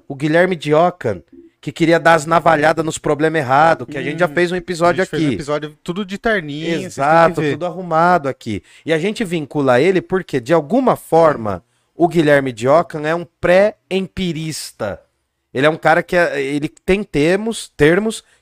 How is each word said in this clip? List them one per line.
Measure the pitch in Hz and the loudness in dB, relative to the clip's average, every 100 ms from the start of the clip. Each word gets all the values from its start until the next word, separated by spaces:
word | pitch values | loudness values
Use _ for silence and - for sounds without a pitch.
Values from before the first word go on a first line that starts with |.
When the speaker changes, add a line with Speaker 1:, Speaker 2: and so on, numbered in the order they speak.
| - | -12
Speaker 1:
o | 139 | -6
Guilherme | 151 165 185 170 | 0 2 2 -2
de | 147 | 0
Ockham, | 151 175 - 120 92 - - - _ | 2 2 0 -6 -6 -10 -20 -20 _
que | 151 | -10
queria | - 160 165 | -2 2 4
dar | 165 | 4
as | 165 156 | 2 2
navalhadas | 165 165 151 147 160 160 | 0 2 2 2 0 -4
nos | - | -4
problemas | 156 143 160 160 | -4 0 0 0
errados, | 123 135 165 156 123 | 0 4 4 2 -4
que | 139 | -8
a | |
gente | 135 160 | -6 -2
já | 175 | -2
Speaker 2:
Hum, | 151 | 0
Speaker 1:
fez | 175 | -2
um | 180 | -4
episódio | 180 165 175 175 | -6 -2 0 0
Speaker 2:
a | 185 | -2
gente | 165 | -2
Speaker 1:
aqui. | |
Speaker 2:
fez | 147 | -2
um | 92 | -2
episódio | 139 147 151 151 | -4 -6 -6 -12
tudo | - 175 190 | -10 -8 -8
de | 196 | -6
terninho, | 233 208 151 147 170 | -4 -4 -4 -8 -6
vocês | |
têm | 160 | -6
que | 127 | -6
Speaker 1:
Exato, | 135 139 165 165 165 | -2 2 4 4 2
Speaker 2:
ver. | 151 | -2
Speaker 1:
tudo | 147 175 | -2 -6
arrumado | 175 175 160 175 175 135 | -8 -2 2 2 2 -2
aqui. | - 113 98 - - 139 | -8 -8 -8 -10 -10 -4
E | |
a | 160 | -2
gente | 196 214 | -2 -4
vincula | 185 170 139 147 135 123 | -4 -6 -4 0 2 4
ele | 175 180 | 4 2
porque, | - 185 - 139 | 0 -4 -4 -4
de | 117 | 0
alguma | 165 143 240 247 147 | 0 2 0 2 0
forma, | - 165 160 123 107 90 - _ _ - | 0 4 4 2 -4 -6 -10 _ _ -2
o | 170 | 0
Guilherme | 165 147 143 131 | 2 4 4 2
de | 110 127 | -2 2
Ockham | 160 165 156 151 | 2 2 -4 -4
é | 170 | -4
um | 170 _ 175 185 208 - - 190 185 | -6 _ 2 4 2 -2 -8 -6 -6
pré-empirista. | - 180 156 160 - - - 107 85 _ _ _ _ _ | -6 -6 -6 -8 -10 -12 -8 -8 -8 _ _ _ _ _
Ele | 127 151 | 0 0
é | |
um | 160 | 2
cara | 156 165 | 2 2
que | - 180 | 0 0
é, | 160 143 | 0 -2
ele | 135 147 147 | -4 -4 -6
tem | _ - 202 | _ -2 -2
termos, | - 147 156 196 226 214 - - | -2 0 0 0 -2 -8 -8 2
termos | 147 180 220 214 - _ | 2 4 0 -6 -14 _